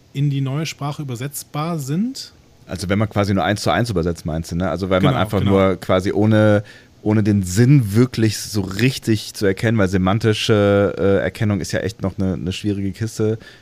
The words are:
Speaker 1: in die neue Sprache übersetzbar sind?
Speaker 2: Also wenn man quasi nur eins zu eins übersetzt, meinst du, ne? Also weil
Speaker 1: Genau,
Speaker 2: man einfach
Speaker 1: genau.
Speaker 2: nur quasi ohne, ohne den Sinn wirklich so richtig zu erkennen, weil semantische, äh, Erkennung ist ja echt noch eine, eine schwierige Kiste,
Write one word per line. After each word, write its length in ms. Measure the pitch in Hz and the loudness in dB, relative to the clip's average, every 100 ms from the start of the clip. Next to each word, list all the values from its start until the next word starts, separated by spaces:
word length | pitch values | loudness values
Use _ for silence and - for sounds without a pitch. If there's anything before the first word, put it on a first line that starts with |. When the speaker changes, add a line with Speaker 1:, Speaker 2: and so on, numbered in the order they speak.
| _ | _
Speaker 1:
in 160 | 143 147 | -2 -2
die 120 | 139 | 0
neue 240 | 135 139 165 | -2 -4 -6
Sprache 340 | - 143 147 | -6 -8 -8
übersetzbar 760 | 139 117 143 - - 151 160 165 | -8 -8 -8 -10 -10 -6 -4 -6
sind? 540 | 131 160 240 269 - - _ _ - | -4 -2 -4 -6 -16 -20 _ _ -12
Speaker 2:
Also 200 | 87 90 | -8 -2
wenn 120 | 101 | 0
man 100 | 110 | 0
quasi 240 | 101 101 | 0 0
nur 100 | 98 | 2
eins 200 | 82 107 | 0 0
zu 80 | 101 | 0
eins 180 | 82 117 | 0 0
übersetzt, 360 | 90 85 82 - | 0 -2 -4 -4
meinst 240 | 80 - | -6 -4
du, 40 | 82 | -4
ne? 140 | 92 | -2
Also 200 | 87 92 | -2 0
weil 80 | 92 | 2
Speaker 1:
Genau, 120 | 95 | 2
Speaker 2:
man 80 | 78 | 2
einfach 180 | 104 104 | 0 0
Speaker 1:
genau. 120 | 98 | 2
Speaker 2:
nur 240 | 95 95 90 | 4 4 0
quasi 340 | - 95 98 | 0 0 2
ohne, 500 | - 107 107 107 104 104 - - _ | 0 4 4 6 4 0 -14 -20 _
ohne 220 | 104 107 | 0 2
den 200 | 104 101 | 2 2
Sinn 520 | 90 92 123 147 104 107 | 0 2 6 6 4 2
wirklich 420 | 127 - 110 - | 2 2 -2 -2
so 240 | - 107 | -6 -6
richtig 720 | 92 95 127 - - 110 - | -4 0 0 0 -2 -2 -2
zu 120 | - 95 | -2 -2
erkennen, 300 | 95 113 117 | 0 0 2
weil 80 | 90 | 2
semantische, 1040 | 95 92 110 113 107 - 104 101 101 98 - | 2 0 2 0 0 2 2 4 4 2 0
äh, 260 | 95 98 | 0 2
Erkennung 360 | 82 - 104 98 | 0 -2 -2 -2
ist 100 | - | -2
ja 80 | - | -4
echt 220 | 98 - | -4 -4
noch 140 | 95 95 | -6 -2
eine, 140 | 95 | -4
eine 200 | 85 87 | -2 -6
schwierige 380 | 92 104 101 98 | -4 -4 -4 -6
Kiste, 460 | 92 110 - 107 110 - - | -6 -8 -2 -2 -2 -10 -20